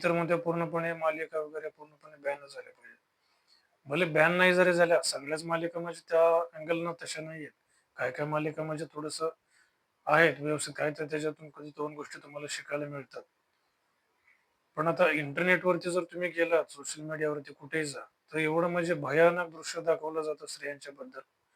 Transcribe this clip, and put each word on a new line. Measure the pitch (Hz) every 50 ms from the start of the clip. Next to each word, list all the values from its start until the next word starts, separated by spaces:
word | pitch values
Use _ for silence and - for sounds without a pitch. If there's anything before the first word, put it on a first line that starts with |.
| -
तर | 170
म्हणतो | 170 170 170 160 175
पूर्णपणे | 165 170 170 165 170 170 156 165 165 165 170 165
मालिका | 160 160 160 156 160 160 - 160 156
वगैरे | 151 151 156 151 156 156
पूर्णपणे | - 156 151 151 151 147 151 151 151
बॅन | 143 139 139 143
झाल्या | 143 143 139 135 127 - - -
पाहिजे. | _ - - - _ _ _ _ _ _ _ _ _ _ _ _ _ _ _ _ _ -
भले | 139 143 170 185
बॅन | 160 151 156 156 170
नाही | 175 180 185 180 180
जरी | 180 180 180 175
झाल्या, | 170 175 170 170 151
सगळ्याच | - - - 135 139 143 156 156 165
मालिका | 165 165 165 170 165 - 170
म्हणजे | 170 170 165 - - -
त्या | 165 165 165 170 165 170 170 170 -
अँगलनं | 156 156 165 165 165 170 170 165 - 160
तशा | - - 156
नाही | 160 156 160 156
आहेत. | 147 - _ _ _ _ _ _ _ _ _
काय | - 127 127
काय | 123 - 147
मालिका | 151 151 151 151 156 147 156 156
म्हणजे | 156 156 151 165 143 -
थोडंसं | 147 156 151 - - 160 160 - _ _ _ _ _ _ _ _ _ _ _ _ _ -
आहेत | 147 151 156 170 156 135 143
व्यवस्थित, | 143 151 151 143 - 147 143
काय | - 143 151
तर | 147 156 156
त्याच्यातून | 143 156 151 156 151 147 - 156 147
कधी | - 147 147 151
दोन | 147 151 147 151 151
गोष्टी | 147 143 - - 151 147
तुम्हाला | 143 147 147 147 143
शिकायला | - - 139 - 147 147 147
मिळतात. | 143 143 139 127 - - - - _ _ _ _ _ _ _ _ _ _ _ _ _ _ _ _ _ _ _ _ _ _ _ _ _ _ _ _ _ -
पण | 156 156
आता | 165 156 - 180 160
इंटरनेटवरती | 151 156 147 139 139 165 175 185 180 170 180 185 175 165 - 175
जर | 170 180 170
तुम्ही | - 170 175 180 170
गेलात, | 156 170 170 165 170 156 147 -
सोशल | - 143 135 - - 151
मीडियावरती | 151 156 156 156 156 151 151 147 139 - 139
कुठेही | - 147 139 160 160 151
जा, | 143 131 -
तर | - - _ _ _ - 151
एवढं | 156 156 151 156 170 175
म्हणजे | 175 175 175 170 170 170
भयानक | 147 143 131 143 160 170 175 175 180 175 165
दृश्य | 160 160 151 - - 170
दाखवलं | 156 165 160 160 156 160 156 160
जातं | 151 156 147 143 151
स्त्रियांच्या | - - - 143 143 143 139 - 147 139
बद्दल | 139 131 131 131 131 - _ _ _ _ _ _